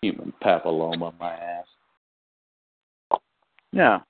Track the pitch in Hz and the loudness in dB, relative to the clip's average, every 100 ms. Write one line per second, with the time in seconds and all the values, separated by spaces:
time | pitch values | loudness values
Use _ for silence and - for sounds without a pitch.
0 | 104 - - - 104 82 85 80 82 85 | -4 -4 -10 -2 2 2 2 -2 -2 -4
1 | 85 85 87 85 85 87 - _ _ _ | -6 -8 -10 -8 -8 -8 -12 _ _ _
2 | _ _ _ _ _ _ _ _ _ _ | _ _ _ _ _ _ _ _ _ _
3 | _ - - _ _ _ _ 190 139 98 | _ -6 -6 _ _ _ _ 4 4 4